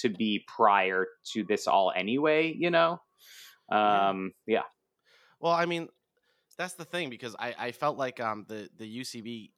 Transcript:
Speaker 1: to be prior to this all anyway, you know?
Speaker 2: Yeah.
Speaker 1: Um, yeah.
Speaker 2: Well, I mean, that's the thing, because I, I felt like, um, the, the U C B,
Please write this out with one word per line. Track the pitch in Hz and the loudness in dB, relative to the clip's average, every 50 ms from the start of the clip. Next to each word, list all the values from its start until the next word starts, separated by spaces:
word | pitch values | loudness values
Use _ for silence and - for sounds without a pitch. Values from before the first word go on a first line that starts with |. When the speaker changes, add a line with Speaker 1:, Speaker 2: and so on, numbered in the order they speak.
| - | -2
Speaker 1:
to | 120 | -2
be | 101 - 113 107 104 95 - - - | 0 0 0 0 0 0 -4 -4 0
prior | - 113 104 101 101 95 95 95 92 92 92 - _ - - - | 4 6 6 6 6 4 4 2 0 -2 -2 -6 _ -14 -8 -6
to | 113 101 | -4 -2
this | 90 104 101 - | 0 0 0 0
all | - - 98 95 90 - | 2 4 4 4 2 2
anyway, | 92 92 101 120 131 147 156 156 156 160 160 156 - | 0 -2 0 0 0 2 2 4 2 2 0 -2 -2
you | 165 175 | -2 2
know? | 175 165 165 165 170 175 _ _ _ _ - - - - - - - _ _ - | 4 4 4 2 0 -4 _ _ _ _ -20 -20 -20 -20 -20 -20 -20 _ _ -2
Speaker 2:
Yeah. | - 107 107 104 104 101 98 98 | 0 2 4 4 4 4 4 2
Speaker 1:
Um, | 98 95 95 95 - _ _ | 2 0 -4 -6 -8 _ _
yeah. | - 110 104 - - _ _ _ _ _ _ _ _ _ _ _ _ _ _ | 0 0 0 0 -2 _ _ _ _ _ _ _ _ _ _ _ _ _ _
Speaker 2:
Well, | - 170 170 | 0 0 2
I | 170 170 | 2 2
mean, | 175 170 170 165 - - _ _ _ _ _ _ _ _ _ _ _ _ - | 0 -2 -4 -6 -8 -12 _ _ _ _ _ _ _ _ _ _ _ _ -8
that's | 170 180 - | -8 -8 -8
the | - 165 | -10 -12
thing, | - - 175 175 135 | -8 -6 -6 -4 -6
because | 120 107 131 117 104 - | -6 -8 -10 -10 -10 -8
I, | 113 123 117 - | -8 -8 -6 -6
I | 113 123 120 | -6 -8 -6
felt | - 147 147 143 104 | -2 -2 -2 0 0
like, | 139 127 123 - | -2 -4 -4 -4
um, | 120 110 107 107 95 - | -4 -4 -4 -4 -8 -10
the, | 110 107 101 - _ | -10 -10 -12 -12 _
the | - 113 | -14 -14
U | 107 110 123 131 | -12 -10 -10 -10
C | - - 120 | -10 -10 -12
B, | 104 117 120 113 104 - _ | -10 -10 -12 -12 -12 -16 _